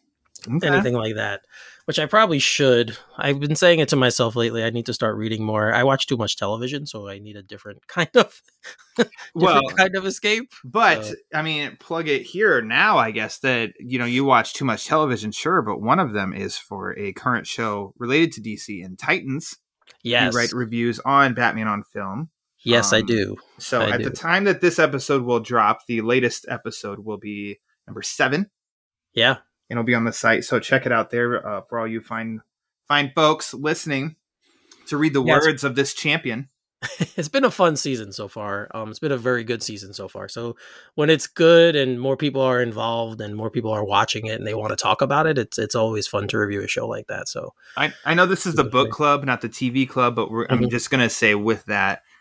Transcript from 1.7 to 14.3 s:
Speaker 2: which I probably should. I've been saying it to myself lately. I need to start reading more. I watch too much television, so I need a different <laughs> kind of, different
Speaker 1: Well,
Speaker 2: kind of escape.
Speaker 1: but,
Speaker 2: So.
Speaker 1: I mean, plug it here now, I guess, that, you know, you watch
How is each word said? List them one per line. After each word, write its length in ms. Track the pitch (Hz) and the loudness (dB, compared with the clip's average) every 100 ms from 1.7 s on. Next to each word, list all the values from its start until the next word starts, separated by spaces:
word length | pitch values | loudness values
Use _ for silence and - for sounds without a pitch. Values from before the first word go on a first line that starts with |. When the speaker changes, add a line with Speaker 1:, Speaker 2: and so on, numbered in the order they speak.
| - - | -14 -6
Speaker 2:
which 140 | 156 | -4
I 60 | 151 | 2
probably 340 | 214 220 143 | 4 4 2
should. 580 | - - 135 120 113 107 - - | 0 4 4 4 2 -6 -16 -4
I've 240 | 139 139 | -2 -2
been 160 | 147 156 | 0 4
saying 240 | 175 165 | 6 6
it 80 | 143 | 4
to 60 | 143 | 4
myself 400 | 123 - 117 120 | 4 4 0 2
lately. 260 | 117 117 | 0 0
I 80 | 113 | -2
need 160 | 117 117 | -2 -6
to 60 | |
start 220 | 113 113 107 | -2 -2 -2
reading 300 | 110 110 107 | -4 -4 -2
more. 260 | 107 107 | 0 2
I 100 | 117 | 4
watch 220 | 135 135 - | 4 2 0
too 100 | 123 | -4
much 180 | 104 - | -4 -4
television, 500 | 101 110 127 143 147 | -4 -4 -6 -8 -10
so 220 | 107 101 | -14 -14
I 120 | 101 | -16
need 180 | 104 104 | -16 -20
a 60 | |
different 360 | 95 104 104 - | -18 -18 -18 -20
<laughs> 40 | - | -10
kind 220 | 175 160 247 | -4 2 4
of, 260 | - - _ _ - - _ - | 4 -2 _ _ -20 -20 _ -2
different 160 | - - - 170 | -2 -2 -10 2
Speaker 1:
Well, 260 | 175 143 135 - | 6 6 2 2
Speaker 2:
kind 180 | 185 190 | 2 2
of 100 | 190 | -4
escape. 460 | - 208 220 - - 135 | -2 0 0 -2 -18 -4
Speaker 1:
but, 400 | 214 208 139 107 | 2 4 4 -2
Speaker 2:
So. 80 | - - | -12 -8
Speaker 1:
I 100 | 151 | -6
mean, 340 | 160 151 143 - | -4 -4 -6 -10
plug 300 | - 165 156 | -8 -4 -2
it 140 | 135 | -2
here 380 | 123 185 214 131 | -2 0 2 2
now, 360 | 110 131 214 165 | 2 2 4 4
I 140 | 113 | 2
guess, 260 | 110 107 - | 0 -6 -2
that, 340 | 135 123 107 - | 0 0 -2 -8
you 200 | 123 123 | -6 -4
know, 60 | 120 | 0
you 200 | 123 | 0
watch 280 | 139 | 4